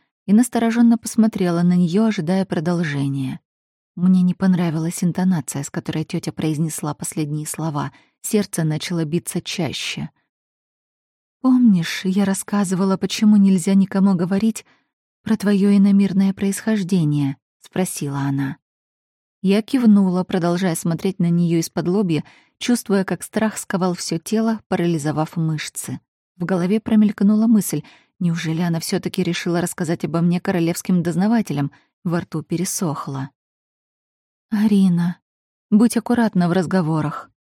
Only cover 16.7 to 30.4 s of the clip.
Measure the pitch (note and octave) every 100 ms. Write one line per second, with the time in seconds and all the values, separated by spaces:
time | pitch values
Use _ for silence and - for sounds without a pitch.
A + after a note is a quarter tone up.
16.7 | G#3+ F3 F#3+ D3+ D3 C#3 C3+ _ _ -
17.7 | - F#3 - C#3+ C#3 C#3 C#3 C#3 C#3+ _
18.7 | _ _ _ _ _ _ _ F#3+ G3+ A3+
19.7 | C4+ A#3 G3+ F#3 F3+ F3+ F#3 E3+ F3 F#3+
20.7 | D#3+ F3 E3 G3 - E3+ E3+ F3 E3 D#3+
21.7 | - E3 G3 F#3 D3+ - _ _ _ -
22.7 | A#3+ - G3 F#3 F3 - G#3+ G#3+ - -
23.7 | F#3 F#3 F3 - E3 - G#3+ A3+ A3 -
24.7 | F#3 E3+ E3 D3+ D3 D#3 - D#3+ D#3 -
25.7 | - - B2+ - _ _ _ F3 F#3 F3+
26.7 | A3 - A3 G#3+ - G3+ G#3+ A3+ A3 -
27.7 | D3 - - _ _ F3+ E3 D#3+ D#3+ F3
28.7 | E3 - F#3+ F3+ - E3+ F3+ F3+ E3+ F3
29.7 | - D#3+ E3+ E3 E3 E3+ F3